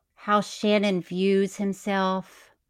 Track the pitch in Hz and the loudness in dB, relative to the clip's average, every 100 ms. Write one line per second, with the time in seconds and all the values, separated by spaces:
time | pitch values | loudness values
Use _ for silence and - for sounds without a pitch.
0 | _ _ - 208 - - 214 208 208 180 | _ _ 0 0 0 -2 2 2 2 -2
1 | - 180 196 196 196 - 196 190 208 196 | -2 -2 2 2 0 -2 -4 -4 -2 0
2 | 190 190 - - - _ | 0 -2 -6 -18 -20 _